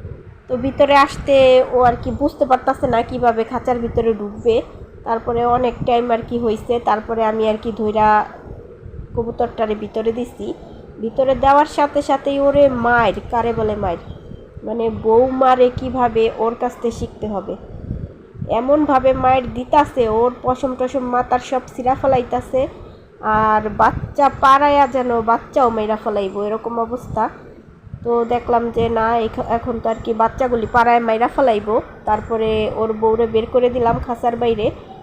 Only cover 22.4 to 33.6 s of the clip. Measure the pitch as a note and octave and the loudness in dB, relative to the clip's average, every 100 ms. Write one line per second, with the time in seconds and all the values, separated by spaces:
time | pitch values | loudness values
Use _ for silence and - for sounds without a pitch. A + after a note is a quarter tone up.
22.4 | B3 B3+ C#4+ - - - - - G#3+ G#3+ | -2 -2 -2 -6 -20 -20 -20 -8 0 2
23.4 | G#3+ G#3+ G#3+ G#3 A3 - - - C#4 - | 2 2 0 0 0 0 -6 0 0 4
24.4 | C4+ C4+ D4 C#4+ C4+ C4 B3 A#3 A3 A#3 | 4 6 6 4 2 0 0 0 2 0
25.4 | - D4 B3 A3 G#3+ G#3+ A#3 G#3 G3 G3+ | 0 2 2 2 -2 -4 -2 -4 -4 -4
26.4 | G#3 A3 A#3 A#3 A3+ B3 - A3 B3 - | -4 -4 -4 -6 -6 -8 -6 -4 -4 -6
27.4 | - - - - - - A#3 A#3 A#3 A#3+ | -20 -20 -20 -20 -20 -10 -2 -2 0 -2
28.4 | - A#3+ A#3 A3+ A3+ A3+ A3 A#3 A3+ B3+ | 0 0 0 -2 -2 0 0 0 -2 -6
29.4 | B3+ A#3 B3 A#3 A3+ A3+ A#3 A3 A3+ - | -4 -4 -2 -4 -4 -4 -4 0 0 0
30.4 | C4 A#3+ G#3 B3 A#3 A#3+ A3+ A3 A#3+ - | -2 -2 2 2 4 4 2 0 0 2
31.4 | C4+ G#3+ G3+ A#3 - - - G#3+ - A3+ | 2 2 0 -2 -4 -8 -2 -2 -2 -2
32.4 | A3 A3 G#3+ - A3 G#3+ A3 A3 A3+ A3 | 0 0 -2 -2 -4 0 0 2 2 0
33.4 | A#3 B3+ | 0 2